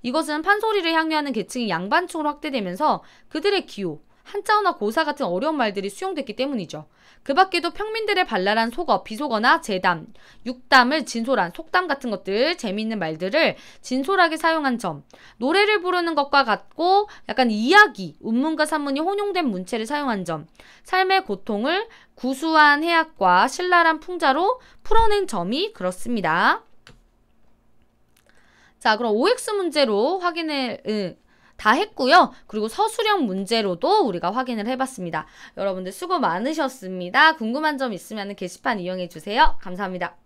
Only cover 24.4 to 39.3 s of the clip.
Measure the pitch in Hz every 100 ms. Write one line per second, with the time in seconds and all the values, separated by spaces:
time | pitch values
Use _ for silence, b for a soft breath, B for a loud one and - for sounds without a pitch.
24.4 | 381 508 b b - 440 453 415 370 202
25.4 | 175 262 415 - 185 180 233 233 170 165
26.4 | 220 392 _ - - - _ _ _ _
27.4 | _ _ _ _ _ _ _ _ _ b
28.4 | b b b _ 240 220 233 214 339 494
29.4 | - 415 349 294 262 202 254 370 349 339
30.4 | 320 285 247 - - 214 185 - _ b
31.4 | b - 214 262 427 - 262 349 269 B
32.4 | - 214 214 277 427 440 440 403 240 190
33.4 | 196 233 202 175 294 427 277 175 175 226
34.4 | 254 226 208 254 262 - 175 160 - B
35.4 | B - 196 185 185 - 349 359 208 175
36.4 | 247 320 277 262 185 185 180 214 302 -
37.4 | 220 262 311 277 262 180 - 214 202 202
38.4 | 180 - - 214 175 185 175 156 202